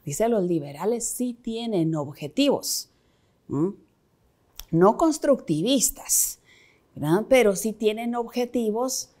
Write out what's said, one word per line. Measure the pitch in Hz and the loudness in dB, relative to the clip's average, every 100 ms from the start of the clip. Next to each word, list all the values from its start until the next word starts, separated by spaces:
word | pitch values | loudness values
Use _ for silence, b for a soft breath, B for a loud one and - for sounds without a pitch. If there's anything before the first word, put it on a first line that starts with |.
| - | -10
Dice, | 143 226 | 0 2
"Los | 226 | 2
liberales | 180 165 143 143 190 240 - | 2 0 -4 -4 -2 -2 -4
sí | - 247 | -4 -4
tienen | 240 - 226 233 202 160 160 | -4 -8 -6 -2 0 0 0
objetivos, | 147 - - - 277 214 - - - _ _ _ _ _ - | -4 -8 -6 2 2 2 -2 -6 -8 _ _ _ _ _ -6
¿m? | 135 180 208 _ _ _ _ _ _ _ - - | -2 -2 -4 _ _ _ _ _ _ _ -20 -2
no | 165 190 330 | 2 2 4
constructivistas, | 330 302 294 269 - 151 196 269 - - - - - - b b b b b - | 0 2 0 0 0 -2 2 2 0 -4 -2 -2 -2 -6 b b b b b -6
¿verdad? | 147 180 220 | 0 0 4
Pero | 262 214 185 | 4 6 2
sí | 220 | -4
tienen | 214 214 214 240 240 | 0 -2 -2 -4 -4
objetivos | 226 240 240 247 220 214 262 - - _ | -4 -4 -2 0 0 -2 -2 -4 -10 _